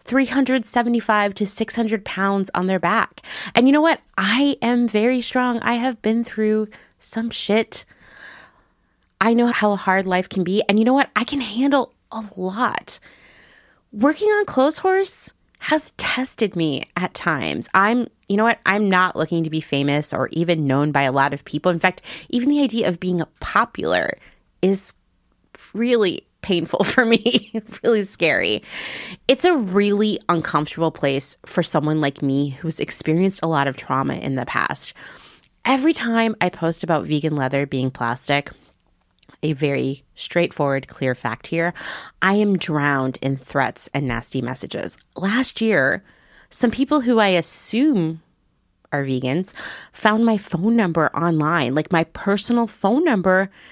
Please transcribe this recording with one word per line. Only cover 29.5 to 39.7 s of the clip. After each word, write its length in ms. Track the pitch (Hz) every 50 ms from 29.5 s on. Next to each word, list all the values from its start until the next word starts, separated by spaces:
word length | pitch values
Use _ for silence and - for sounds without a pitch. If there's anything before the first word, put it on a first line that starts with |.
| 339
really 640 | 269 214 180 180 202 202 202 202 202 220 214 - - - -
uncomfortable 640 | 175 165 156 - - 147 151 - - 160 165 156
place 460 | - - 147 139 135 139 - - - - -
for 180 | - - 180
someone 380 | 165 - - 151 147 151 156 156
like 220 | 147 143 135 -
me 280 | 143 135 135 139 143 143
who's 300 | 131 - - 160 - -
experienced 600 | - - - - - 156 156 170 190 190 190 -
a 60 | 160 165
lot 200 | 160 143 139 139
of 80 | 135
trauma 380 | - - - 131 135 139 139 139
in 200 | - - 135 135
the 120 | 131 -
past. 480 | - - - - - - - - - - - - - - - - - - _ _ _ _ _ -
Every 280 | 247 269 262 269 320
time 420 | 311 - 233 233 226 226 226 226 214 -
I 80 | - 180
post 340 | - - 170 165 170 -
about 240 | - 165 160 147 -
vegan 300 | 151 151 147 156 156 147
leather 300 | 143 131 131 139 139 143
being 240 | 139 139 131 127 131
plastic, 600 | 131 - 120 117 123 - - - 143 143 - - - - _ _ _ _ _ _ _ _ _ _ _ _ _ _ - _
a 100 | - 160
very 520 | 147 135 151 143